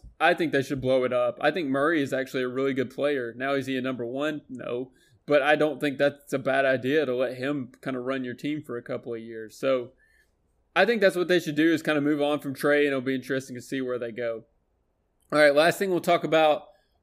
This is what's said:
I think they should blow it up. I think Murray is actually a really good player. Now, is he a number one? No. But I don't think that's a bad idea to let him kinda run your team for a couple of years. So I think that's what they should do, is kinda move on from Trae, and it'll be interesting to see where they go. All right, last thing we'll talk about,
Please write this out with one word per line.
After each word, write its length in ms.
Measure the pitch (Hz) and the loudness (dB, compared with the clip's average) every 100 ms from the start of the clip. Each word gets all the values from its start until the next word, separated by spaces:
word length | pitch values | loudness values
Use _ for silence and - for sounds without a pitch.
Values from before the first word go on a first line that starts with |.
| - - | -20 -2
I 160 | 160 | 2
think 180 | 175 165 | 2 0
they 100 | 135 | 0
should 180 | 131 143 | -2 -4
blow 240 | 127 131 | 0 2
it 80 | 127 | 2
up. 260 | 123 123 117 | 0 -2 0
I 100 | 147 | 0
think 180 | 156 147 | 0 -2
Murray 340 | 135 143 170 | 0 2 0
is 100 | 139 | 0
actually 300 | 131 131 135 | -4 -4 -4
a 60 | 127 | -4
really 260 | 127 139 | -2 -2
good 160 | 131 123 | -2 -4
player. 440 | - 139 147 120 113 | -2 -2 -2 -4 -6
Now, 160 | 135 | -4
is 140 | 139 127 | -2 -2
he 100 | 131 | -4
a 60 | |
number 240 | 127 127 117 | -4 -6 -6
one? 340 | 131 147 151 - | -4 -4 -6 -10
No. 440 | 127 - 120 135 _ _ _ - | -12 -8 -6 -8 _ _ _ 0
But 160 | 147 | 2
I 120 | 135 | 4
don't 240 | 151 151 131 | 4 2 0
think 200 | 147 135 | -4 0
that's 340 | 143 143 - | 0 0 -4
a 60 | 139 | -4
bad 260 | 135 135 | 0 2
idea 400 | 135 131 127 151 | 2 2 0 0
to 100 | 135 | 0
let 220 | 123 127 127 | 0 -2 -4
him 340 | 131 147 120 - | -4 -4 -8 -10
kinda 180 | 139 131 | -8 -6
run 240 | 123 131 | -4 -6
your 80 | 127 | -6
team 300 | 123 143 151 | -8 -6 -8
for 160 | 147 120 | -8 -10
a 40 | |
couple 300 | 120 120 117 | -8 -10 -8
of 80 | 117 | -10
years. 380 | 113 113 110 - | -10 -14 -14 -4
So 340 | 135 131 120 - _ _ _ _ _ _ _ | 0 0 -2 -12 _ _ _ _ _ _ _
I 120 | 165 196 | 2 2
think 160 | 233 | 4
that's 140 | 190 180 | 2 2
what 120 | 170 | 2
they 100 | 180 | 2
should 160 | 160 | 0
do, 180 | 147 160 | 2 2
is 100 | 160 | 2
kinda 180 | 160 151 | 0 0
move 220 | 143 151 | 0 0
on 180 | 143 147 | 0 -2
from 140 | 143 | -4
Trae, 240 | 131 151 147 | -2 2 4
and 100 | 147 | 2
it'll 140 | 135 | 0
be 120 | 127 | -2
interesting 420 | 135 123 135 135 123 | -4 -4 -6 -6 -12
to 60 | |
see 200 | 120 139 | -8 -6
where 160 | 127 123 | -4 -4
they 120 | 120 | -6
go. 340 | 113 120 113 101 _ _ _ _ _ _ _ _ | -6 -6 -6 -12 _ _ _ _ _ _ _ _
All 80 | 151 | 6
right, 160 | 151 | 6
last 240 | 143 165 160 | 6 4 2
thing 120 | 196 | 0
we'll 100 | 175 | 0
talk 240 | - 170 | 2 2
about, 440 | 160 156 156 147 - _ _ _ | 4 4 6 4 -2 _ _ _